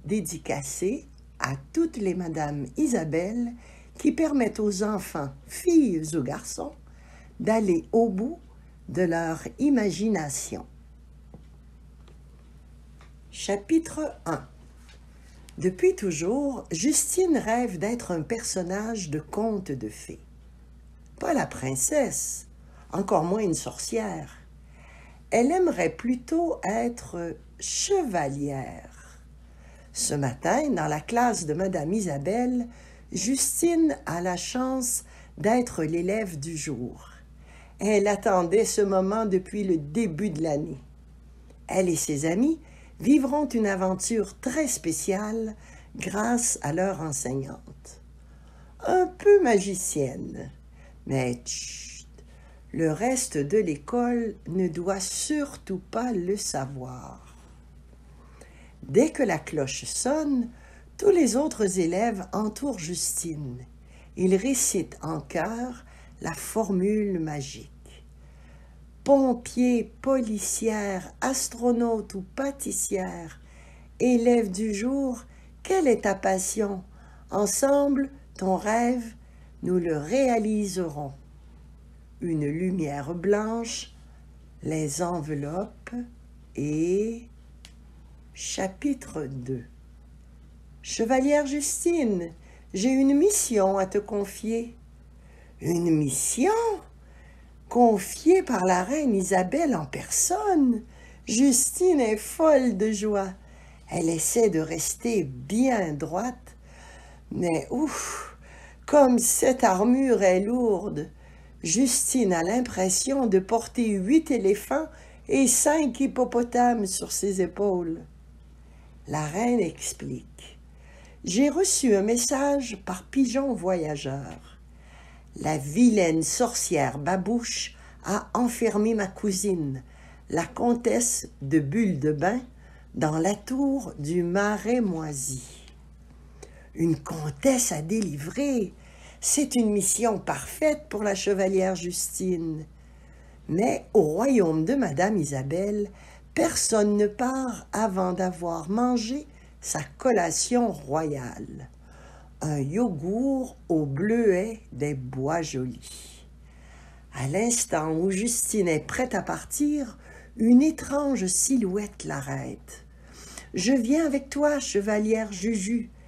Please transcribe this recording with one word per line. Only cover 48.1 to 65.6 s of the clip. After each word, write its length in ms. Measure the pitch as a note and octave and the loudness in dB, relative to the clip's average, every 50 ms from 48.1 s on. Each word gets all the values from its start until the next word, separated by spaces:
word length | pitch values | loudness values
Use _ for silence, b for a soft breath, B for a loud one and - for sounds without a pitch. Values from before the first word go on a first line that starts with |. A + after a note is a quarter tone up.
| - b b b b b b b b b b b b - - | -20 b b b b b b b b b b b b -8 -2
Un 220 | - F4 F#4 F#4 | 2 2 4 2
peu 360 | F4+ - - - G#4 G4+ G4+ F4+ | 2 0 2 6 8 8 8 8
magicienne, 1080 | B3+ A3 G3 F#3 G3+ F#3+ F3+ - - - D3+ C#3 B2+ C3+ - - - - C#3 C#3 C#3 - - - b b b b b b b - | 6 4 4 2 0 -4 -6 -6 -4 -2 -2 -2 -2 -4 -6 -10 -10 -10 -12 -12 -14 -16 -18 -20 b b b b b b b -6
mais 280 | - C3+ C3+ B2+ B2 A#2+ A#2+ - | -2 -2 0 0 0 -2 -4 -8
tchut, 600 | - - - - - - - - - - - - - - - b b b b b b b b b - - | -10 -10 -10 -10 -12 -14 -14 -16 -16 -18 -18 -20 -20 -20 -20 b b b b b b b b b -10 -4
le 180 | - E3 D#3+ | 0 0 0
reste 460 | D#3 D3+ G#3 B3 C4 B3 - - - | 0 0 0 0 0 0 -2 -4 -4
de 220 | D3+ C#3+ D3 F#3+ A3 | -4 -2 2 2 2
l'école 760 | G#3 F3 D3 C#3+ - - - A#3+ A#3+ A#3+ A#3+ A#3+ A#3 A3 G#3 - - - | 2 0 -2 -6 -6 -4 -2 0 0 0 0 0 -2 -4 -6 -8 -10 -4
ne 200 | D#3+ F#3+ F#3 F3+ | -2 0 0 0
doit 320 | D#3 D#3+ F3 F#3 F#3+ G3 | 0 -2 -2 -2 -2 -2
surtout 840 | F#3 - - - - - D4+ D4+ C#4+ C#4+ - - - - F#3+ F#3 - - | -4 -6 -6 -6 -4 -2 -2 -2 -2 -4 -8 -10 -10 -8 -8 -8 -8 -6
pas 220 | - A3+ A#3+ B3 A#3 | -4 -4 -2 -2 -2
le 240 | F#3 F3 F3+ G3+ | -2 -2 -2 -4
savoir. 1000 | G#3 - - - C#3+ C3+ C3+ C#3 C3 B2+ B2+ B2+ B2 - - - - - - - - - - - - - - - - - - - - B B B B B B B B B B B B B B B B - | -4 -4 -6 -6 -6 -6 -6 -8 -10 -12 -12 -12 -14 -16 -16 -18 -20 -20 -20 -20 -20 -20 -20 -20 -20 -20 -20 -20 -20 -20 -20 -20 -20 B B B B B B B B B B B B B B B B -10
Dès 260 | - C3+ G3 C#4 D#4+ | 2 4 6 6 6
que 120 | - - C#4 | 4 0 0
la 160 | G#3 E3+ D3+ | 0 0 -2
cloche 460 | - - - D3+ C#3 C3+ - - - | -4 -4 -4 -4 -4 -4 -4 -8 -10
sonne, 640 | - - - - B3 C#4+ D#4 D#4 D4 C#4 B3 A#3 A#3 B B B B B B B B - | -8 -6 -4 -2 0 0 0 0 0 0 -2 -2 -4 B B B B B B B B -12
tous 140 | - - G4+ | 0 4 4
les 260 | G4 F4 D4+ A3+ G3 | 6 6 4 4 2
autres 420 | B3 D4 D#4 - - G#3+ F#3+ F#3 F#3 | 0 0 -2 0 0 0 0 2 0
élèves 460 | F3 D#3+ F3 F#3 A3 A#3+ A3 F#3+ F#3+ - - | 0 0 0 0 0 0 -2 -4 -6 -6 -4
entourent 460 | F#3+ G#3+ G#3+ G#3+ - C4+ C#4+ B3 F#3+ | -4 -4 -4 -4 -6 -6 -6 -6 -6
Justine. 800 | D#3+ D#3+ F3+ - - - - - - E3+ D#3+ D3 D3 C3 A#2+ B2 B2+ - - b b b b b b b b | -6 -8 -6 -6 -4 -4 -4 -6 -6 -6 -6 -8 -8 -8 -10 -12 -14 -18 -20 b b b b b b b b
Ils 200 | - F3+ F#3 F#3 | 0 2 4 4
récitent 600 | F#3+ F#3+ C4 C#4 - - - - F#3 D#3 - - - - | 4 2 2 0 0 0 0 0 -2 -4 -4 -8 -10 -8
en 180 | D3+ D#3+ D#3 | -6 -6 -6
chœur 640 | - - - E3+ D#3 G3+ A3+ A#3 | -8 -6 -4 -4 -4 -4 -4 -6